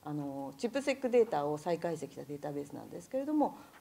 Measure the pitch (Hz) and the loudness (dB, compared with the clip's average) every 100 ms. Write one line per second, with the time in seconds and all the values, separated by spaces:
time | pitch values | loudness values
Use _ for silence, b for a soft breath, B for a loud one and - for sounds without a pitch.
0 | 151 147 143 139 139 - 233 269 269 269 | -6 -4 -4 -6 -8 -4 -2 0 0 0
1 | 254 240 226 151 147 151 175 165 170 156 | 4 6 6 4 2 0 0 0 0 -2
2 | 143 - 139 143 147 143 143 135 110 - | -6 -10 -10 -6 -6 -6 -6 -10 -10 -12
3 | 175 262 277 302 247 B B B | -4 -4 2 4 4 B B B